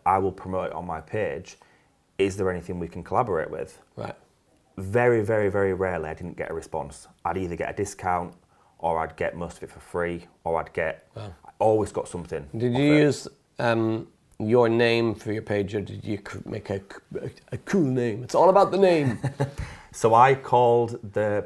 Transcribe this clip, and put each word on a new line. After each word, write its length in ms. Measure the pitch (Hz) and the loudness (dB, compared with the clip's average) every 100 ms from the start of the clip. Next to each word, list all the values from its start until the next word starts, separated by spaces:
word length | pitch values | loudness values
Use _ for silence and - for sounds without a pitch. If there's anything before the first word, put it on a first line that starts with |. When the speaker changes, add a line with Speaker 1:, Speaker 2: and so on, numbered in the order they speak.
| 92 | 0
Speaker 1:
I 120 | 95 | 2
will 140 | 95 | 0
promote 340 | 90 92 92 90 | -4 -6 -6 -4
it 40 | |
on 140 | 82 87 | -8 -8
my 140 | 80 | -10
page. 580 | - 107 90 69 90 - _ _ _ _ _ - | -8 -6 -4 -6 -12 -20 _ _ _ _ _ -2
Is 180 | 98 95 | 0 0
there 140 | 95 | -2
anything 280 | 90 85 90 | -2 -6 -8
we 100 | 85 | -8
can 140 | 90 | -10
collaborate 480 | 82 101 120 85 69 | -4 -2 0 -2 -4
with?" 300 | - - - _ - | -8 -12 -14 _ -12
Speaker 2:
Right. 180 | - - _ _ _ _ _ - | -12 -12 _ _ _ _ _ -12
Speaker 1:
Very, 460 | 95 117 123 117 | -2 4 4 4
very, 260 | 104 110 101 | 2 2 2
very 220 | 101 98 | 2 0
rarely 360 | 92 92 85 80 | 0 -2 -2 -6
I 40 | |
didn't 220 | 80 90 - | -10 -12 -10
get 140 | - | -8
a 40 | |
response. 520 | 80 - 85 71 - - _ | -8 -8 -10 -10 -14 -20 _
I'd 120 | 85 90 | -4 -4
either 180 | 90 85 | -4 -4
get 140 | - | -6
a 20 | |
discount, 600 | - 98 - 92 90 87 - _ _ _ - | -4 -6 -4 -2 -2 -4 -14 _ _ _ -6
or 200 | 82 82 | -2 -2
I'd 180 | 80 - | -2 -4
get 200 | 85 82 | -4 -4
most 220 | 85 - | -10 -12
of 40 | |
it 60 | - | -18
for 100 | 80 | -18
free, 460 | - 90 87 85 - _ | -8 -4 -4 -6 -12 _
or 140 | 85 82 | -4 -4
I'd 140 | 80 | -4
get, 340 | - 80 - _ | -4 -4 -6 _
Speaker 2:
Wow. 180 | 107 104 87 | -16 -16 -16
Speaker 1:
I 60 | - - | -14 0
always 340 | 110 110 98 | 2 2 0
got 160 | - - | -4 -6
something 380 | 87 82 78 73 113 | -10 -8 -10 -8 -4
Speaker 2:
Did 180 | 123 | -2
Speaker 1:
off 60 | 123 | 2
Speaker 2:
you 120 | 143 | 4
Speaker 1:
it. 80 | 151 | 6
Speaker 2:
use, 260 | 147 127 - _ _ - | 4 0 -8 _ _ -4
um, 500 | 120 113 113 110 - _ _ - | 0 2 0 -2 -6 _ _ -6
your 320 | 107 120 117 | 2 4 6
name 440 | 113 117 117 117 | 4 4 4 0
for 180 | 98 113 | -2 -6
your 80 | 107 | -6
page, 320 | - 104 98 | -2 -2 0
or 80 | 107 | -4
did 200 | 101 101 | -6 -10
you 140 | 104 104 | -8 -8
c-, 220 | - - - | -8 -12 -10
make 240 | 107 - | -10 -6
a, 100 | 98 - - - - | -8 -8 -20 -12 -10
a, 100 | 131 - - | -10 -14 -12
a 60 | - | -12
cool 260 | - 196 | -2 0
name? 380 | 139 127 120 107 | 2 0 0 -4
It's 120 | 117 | -2
all 140 | 113 170 | 4 6
about 220 | 190 185 | 6 4
the 80 | 185 | 4
name. 400 | 190 165 135 104 | 4 4 2 -2
Speaker 1:
<laughs> 40 | 135 - 135 - - - - | -4 -4 -6 -6 -12 -12 -18
So 220 | - 113 | 0 4
I 200 | 113 135 135 | 8 6 4
called 640 | - 123 120 120 117 117 104 | 2 4 6 4 2 -6 -6
the 300 | 104 107 104 | -2 0 -2